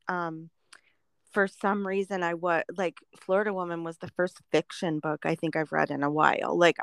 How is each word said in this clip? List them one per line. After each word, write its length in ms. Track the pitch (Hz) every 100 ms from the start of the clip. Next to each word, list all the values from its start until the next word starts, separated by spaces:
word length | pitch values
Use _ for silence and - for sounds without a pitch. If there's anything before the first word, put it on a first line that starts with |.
| -
um, 420 | 180 165 160 165 _ _ - _ _ _ _ _
for 140 | 208 196
some 380 | - 202 202 190
reason 360 | 196 190 190
I 100 | 170
wa-, 300 | 170 180 165 - 175
like, 220 | 175 - - -
Florida 360 | - 190 208
Woman 300 | 190 175 170 165
was 120 | 165
the 100 | 180
first 300 | - 180 - _
fiction 480 | 151 - - 175 151
book 260 | 156 151 156
I 100 | 165
think 200 | 160 160
I've 160 | 151
read 200 | 156 151
in 120 | 143
a 60 | 143
while. 460 | 151 147 - - 170
Like, 200 | 170 -